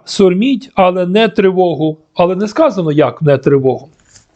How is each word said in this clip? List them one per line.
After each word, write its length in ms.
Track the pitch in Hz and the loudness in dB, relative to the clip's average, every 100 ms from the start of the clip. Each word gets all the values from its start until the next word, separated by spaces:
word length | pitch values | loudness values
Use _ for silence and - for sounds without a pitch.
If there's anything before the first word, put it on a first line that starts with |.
сурміть, 680 | - - 185 185 254 254 - | -6 0 2 2 0 -2 -4
але 320 | - 180 180 180 | 0 0 0 0
не 220 | 202 226 | 0 0
тривогу. 680 | 220 190 185 180 151 156 156 _ | 0 0 0 -2 -2 -4 -6 _
Але 220 | - 175 185 | -2 -2 -2
не 120 | 208 | -4
сказано, 440 | 311 311 190 160 | 0 0 0 -2
як 300 | 147 131 - | 0 0 0
не 160 | 147 139 | 0 0
тривогу. 500 | 151 139 131 120 - _ _ - _ | 2 2 0 -4 -8 _ _ -20 _